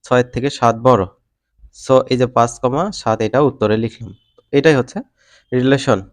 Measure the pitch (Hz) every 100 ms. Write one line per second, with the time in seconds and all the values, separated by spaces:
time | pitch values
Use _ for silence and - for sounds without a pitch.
0 | - 123 123 123 135 - 120 113 127 120
1 | 92 _ _ _ _ _ - - - 131
2 | 127 127 123 123 117 - 127 139 196 -
3 | 117 110 110 131 143 127 107 107 113 -
4 | 110 - _ _ _ 139 151 139 123 208
5 | 277 _ _ _ _ 123 127 135 135 101
6 | 95